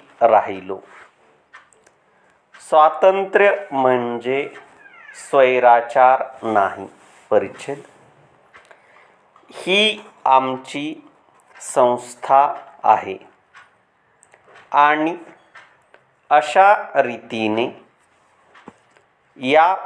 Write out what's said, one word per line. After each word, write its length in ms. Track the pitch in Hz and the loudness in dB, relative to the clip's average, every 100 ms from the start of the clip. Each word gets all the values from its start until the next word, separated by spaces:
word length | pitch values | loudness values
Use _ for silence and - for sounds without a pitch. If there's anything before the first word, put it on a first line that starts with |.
| - - | -20 -2
राहिलो. 560 | 117 107 101 95 92 95 - - - _ _ _ _ - _ _ _ _ _ _ _ _ _ - | 2 2 0 -8 -12 -14 -16 -20 -20 _ _ _ _ -20 _ _ _ _ _ _ _ _ _ -20
स्वातंत्र्य 880 | - 156 156 - 190 190 190 208 202 - - | 0 4 4 4 0 0 0 0 2 0 -6
म्हणजे 760 | 135 127 127 120 120 120 135 147 - - _ - - - - | -2 0 0 -2 -8 -6 -6 -8 -14 -20 _ -20 -20 -20 -20
स्वैराचार 1080 | - 139 127 127 123 120 117 139 127 131 - - | -4 2 2 4 4 4 2 2 4 2 -2 -10
नाही. 420 | 113 107 95 98 98 _ _ _ - | -4 -2 -2 -4 -16 _ _ _ -2
परिच्छेद. 480 | 107 98 - - 143 - _ _ _ _ _ _ _ _ _ _ _ _ _ _ _ _ | -2 -2 -10 -14 -14 -16 _ _ _ _ _ _ _ _ _ _ _ _ _ _ _ _
ही 520 | - 175 196 214 214 - _ - | -12 -4 0 0 -4 -14 _ 0
आमची 680 | 131 131 131 - 143 151 160 - _ _ _ _ - | 0 0 -6 -10 -12 -12 -14 -20 _ _ _ _ -20
संस्था 800 | - 139 123 123 - - - 135 143 - - - | -6 0 0 0 -8 -12 0 2 2 -4 -18 -4
आहे 340 | 110 107 98 95 - _ _ _ _ _ _ _ _ _ _ _ _ - - | 0 0 -2 -14 -18 _ _ _ _ _ _ _ _ _ _ _ _ -20 -4
आणि 440 | 139 147 151 156 175 - - _ - - _ _ _ _ _ - | 0 2 0 -4 -8 -16 -20 _ -20 -20 _ _ _ _ _ -2
अशा 420 | 147 151 190 196 208 - 139 | 0 2 2 4 2 -2 -4
रीतीने 640 | 123 117 - 113 110 110 127 - _ _ _ _ _ _ _ _ - - _ _ _ _ _ - | -4 -6 -10 -6 -4 -2 -4 -8 _ _ _ _ _ _ _ _ -20 -20 _ _ _ _ _ -10
या 340 | 131 147 170 190 | 0 2 2 0